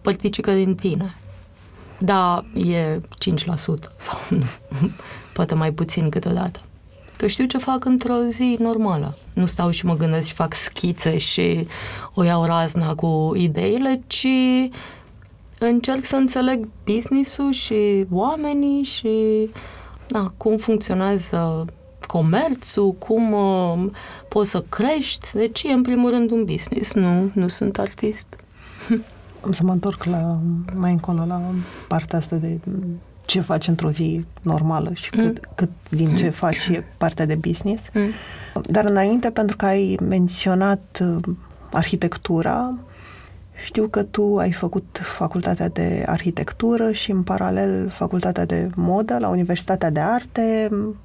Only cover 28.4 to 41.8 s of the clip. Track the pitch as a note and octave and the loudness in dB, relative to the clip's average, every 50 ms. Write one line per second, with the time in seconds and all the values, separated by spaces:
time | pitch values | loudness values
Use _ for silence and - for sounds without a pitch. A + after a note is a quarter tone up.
28.4 | - - - - - - - - - - A3+ A3+ A3 - - - - - - - | -20 -20 -20 -20 -20 -20 -18 -16 -2 0 0 0 0 -8 -18 -20 -20 -20 -18 -8
29.4 | - G3 F#3+ - E3+ F#3 F#3 F3 F3+ G3+ G3 - - F3 F3+ E3+ E3 E3+ E3+ D#3+ | -4 -4 0 2 2 2 2 2 0 -2 -4 -2 -2 -2 0 0 0 0 0 0
30.4 | E3 E3+ E3+ E3+ F3 F3+ F#3 F#3+ F3+ F3+ F3+ E3 E3+ - F3 E3 E3 E3+ F3+ F3 | 0 0 0 -2 -4 -4 -4 0 2 2 2 2 2 0 0 0 0 -2 -2 -2
31.4 | F3 F3+ F#3 F3+ F3 - - - - - E3 D#3+ D#3+ D#3+ - E3+ D#3+ - E3+ D#3+ | -4 -2 -4 -4 -4 -6 -12 -18 -6 -2 -2 -2 -2 -2 -2 -2 -2 -2 -4 -2
32.4 | D#3+ E3 E3 E3 - F#3 F#3+ F#3+ F#3+ F3 E3+ F3 - - - - - - - F#3+ | -2 -2 -4 -4 -6 -6 -6 -4 -4 -6 -8 -8 -12 -20 -20 -18 -6 -2 0 0
33.4 | F3 - - D#3 - - E3 E3 E3 D3+ D3 D#3 E3 D#3+ D#3+ E3 E3 - - - | 0 0 -2 0 2 2 0 2 2 -2 0 0 0 0 0 -2 -4 -8 -12 -6
34.4 | - E3+ D#3+ D3+ D#3 D#3 D#3+ D3+ D#3+ D#3+ F3 - - - - G#3+ A3 - - - | -2 0 0 2 2 2 0 0 -2 -2 -4 -6 -8 -2 0 2 2 2 0 -2
35.4 | - - - - E3+ E3+ - - - - - D#3 E3 D#3 D3+ F3+ F3 E3 D#3 - | -10 -12 -2 -2 -2 -2 -2 -10 -8 -4 0 2 2 4 4 4 2 0 0 0
36.4 | F#3+ E3 D#3+ - - F3+ F3 E3+ E3+ - - - E3 E3 E3 - D#3+ D3+ D#3 D#3+ | 0 0 0 0 0 0 0 0 -2 -10 -4 -2 -2 0 0 0 0 0 0 0
37.4 | D#3+ F3 E3+ - - G3 G#3+ A3 - - - G#3+ G3+ G#3 A3 - - - - - | 0 -2 -2 -2 -2 -2 -2 -2 -6 -4 0 0 0 0 -2 -6 -12 -16 -16 -16
38.4 | - - - - - - E3 G#3+ G#3 G#3 G3+ G3 F#3+ G3+ A3+ B3 A#3+ A#3 A3+ A3+ | -16 -8 -6 -6 -2 0 2 2 4 4 4 4 4 4 4 2 2 0 0 2
39.4 | G#3+ G3+ G#3 - G3+ G3 F#3+ G3 G3 F#3+ F#3+ F#3+ F#3 F#3 F#3+ F#3 F3+ F3 F3+ - | 0 0 0 0 0 2 2 2 2 2 0 0 0 2 4 4 2 2 0 0
40.4 | - F#3+ F#3 F#3 F#3+ G3+ G3 G3 - - - - F3+ F3+ E3+ E3 F3 - F#3 - | 0 2 2 4 4 2 2 0 -2 -12 -4 -2 0 0 0 0 -2 -4 -6 -6
41.4 | - - - - - - - - | -8 -20 -20 -20 -14 -4 -2 0